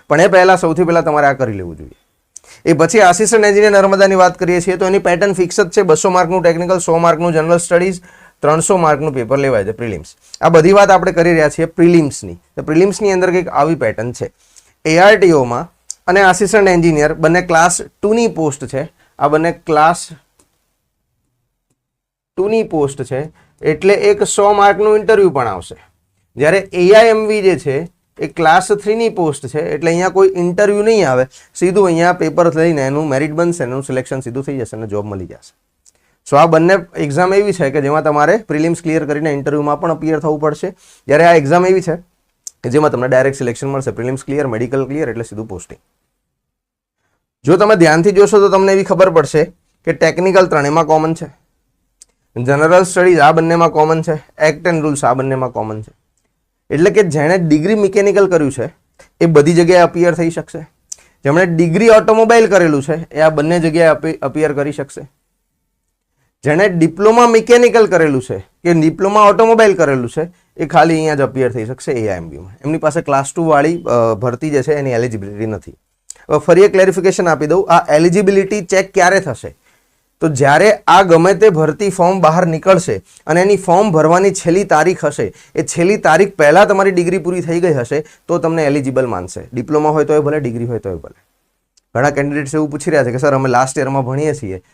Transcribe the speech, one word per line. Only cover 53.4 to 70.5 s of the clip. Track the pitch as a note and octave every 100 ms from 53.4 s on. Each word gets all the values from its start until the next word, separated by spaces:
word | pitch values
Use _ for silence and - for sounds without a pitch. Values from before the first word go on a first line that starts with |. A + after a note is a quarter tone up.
| E3 E3+ E3
કોમન | D#3 D#3 D#3+
છે, | D#3+ D#3 - -
એક્ટ | D#3 D3+ F3
એન્ડ | E3
રૂલ્સ | D3+ C#3 B2+
આ |
બંનેમાં | C3 C3 C3 B2+
કોમન | A#2 A2 G#2+
છે. | G#2+ _ _ _ _ _ _ _ -
એટલે | D3 F#3+
કે | F#3+
જેણે | F#3+ D3+ D3 F#3+
ડિગ્રી | E3 D3+ E3+ G#3+
મિકેનિકલ | G3 G#3 G3+ G3 F#3+
કર્યું | E3+ C#3+
છે | - B2+ - _ _ _ -
એ | E3+
બધી | D3+ C#3+
જગ્યાએ | E3+ E3+ F3+
અપિયર | E3+ F3 F3
થઈ | E3 E3
શકશે, | E3 D#3 D#3+ D#3+ _ _ - _ _
જેમણે | C#3 D#3 F#3
ડિગ્રી | E3 E3+ E3+ A#3
ઓટોમોબાઈલ | A3 A3 A3 A3+ A#3 A3+
કરેલું | F#3+ E3+ C#3+
છે | C#3 D#3+ E3
એ | C#3+
આ | D#3
બંને | D3+ D#3 F3
જગ્યાએ | E3+ D#3 E3
અપી-, | D3 D#3 D#3
અપિયર | C#3 D3+ D#3
કરી | C#3+ C#3+
શકશે, | C#3+ C#3 - C#3+ _ _ _ _ _ _ _ _ _ _ _ _ _
જેણે | C3 D#3 G3+
ડિપ્લોમા | F3 D#3+ E3 G#3+ A3+ A#3+
મિકેનિકલ | A3+ A3 A#3+ A#3+ A3 G#3
કરેલું | E3+ D#3 C3+
છે | B2+ F#2+ - _
કે | E3+
ડિપ્લોમા | E3+ D#3 E3 G3 G#3
ઓટોમોબાઈલ | G#3 G3 A3+ A3+ G#3+ F#3
કરેલું | D3+ C3+ A#2+
છે | - E3+ _ _